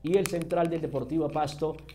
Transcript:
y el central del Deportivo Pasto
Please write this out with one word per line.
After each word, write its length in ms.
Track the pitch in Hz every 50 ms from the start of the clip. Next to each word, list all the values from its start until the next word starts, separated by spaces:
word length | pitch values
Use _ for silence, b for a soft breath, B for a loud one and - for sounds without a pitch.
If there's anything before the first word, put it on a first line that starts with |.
y 140 | - 151 180
el 100 | 202 185 -
central 420 | 175 170 165 - 175 170 170 170
del 100 | 170 160
Deportivo 480 | 156 139 139 135 120 120 151 160 156 143
Pasto 480 | - 151 151 147 - - 160 156 160 - - -